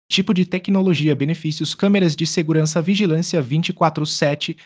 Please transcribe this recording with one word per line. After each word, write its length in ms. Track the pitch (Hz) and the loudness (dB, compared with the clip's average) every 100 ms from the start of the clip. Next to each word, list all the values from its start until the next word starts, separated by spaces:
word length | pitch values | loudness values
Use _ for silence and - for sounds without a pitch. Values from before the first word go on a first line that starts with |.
| _ | _
Tipo 260 | 202 190 | -2 0
de 100 | 180 | 0
tecnologia: 680 | 180 185 180 196 190 151 151 | 0 -2 0 0 2 2 2
benefícios, 580 | 139 143 165 156 151 156 | 0 0 -2 -4 -4 -6
câmeras 440 | - 196 202 175 143 | 0 2 4 2 0
de 100 | 165 | -2
segurança, 560 | - 160 156 156 160 | -2 0 2 2 0
vigilância 580 | 165 202 202 156 175 175 | 0 0 2 0 0 -2
vinte 280 | 123 151 175 | 0 -2 -2
e 40 | |
quatro 320 | 180 165 156 | 0 0 0
sete, 520 | 151 - 151 147 - - | -4 0 0 0 -6 -10